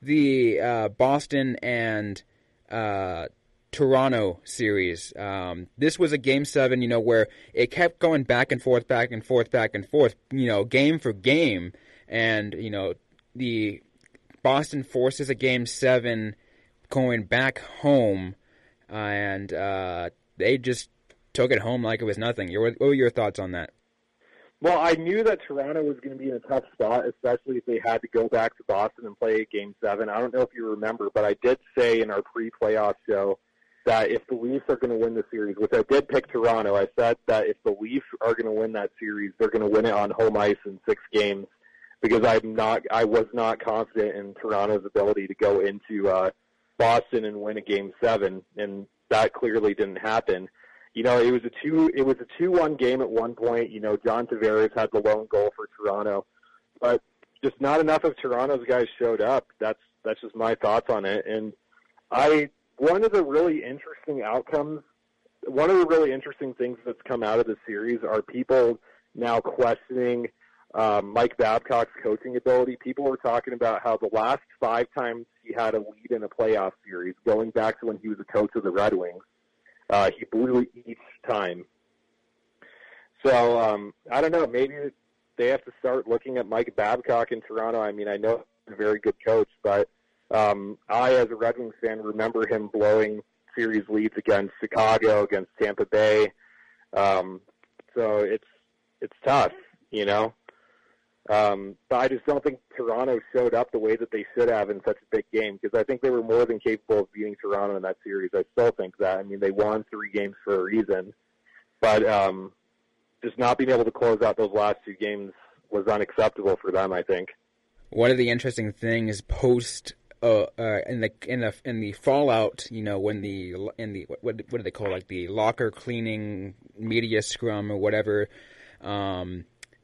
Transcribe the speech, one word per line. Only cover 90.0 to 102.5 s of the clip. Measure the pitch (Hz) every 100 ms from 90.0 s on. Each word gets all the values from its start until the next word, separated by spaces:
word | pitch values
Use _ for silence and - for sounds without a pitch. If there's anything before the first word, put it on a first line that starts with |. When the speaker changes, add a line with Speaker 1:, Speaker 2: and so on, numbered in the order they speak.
| _ _ _
Speaker 2:
um, | 107 104 101 101 107 _
I, | 110 127
as | 127 117
a | 113
Red | 117 120
Wings | 117 -
fan, | 113 110
remember | 107 107 113 113 107
him | 113 104
blowing | 107 107 110 107 107 - _ _
series | - 113 107 98
leads | 107 110 -
against | - 101 101 -
Chicago, | 110 110 110 110 110 107
against | 101 101 92 -
Tampa | 104 98 104
Bay. | 107 107 107 104 - _ _ _ _ _
Um, | 101 98 95 92 92 - _ _ _ -
so | 123 113 107
it's, | 101 107 - _ _ _ _ _
it's | - -
tough, | - 139 95 - - _ _
you | 107 101
know. | 104 110 - - _ _ _ _ _ _ _ -
Um, | 107 107 98 98 - _
but | 123
I | 131
just | 127 -
don't | 143
think | 147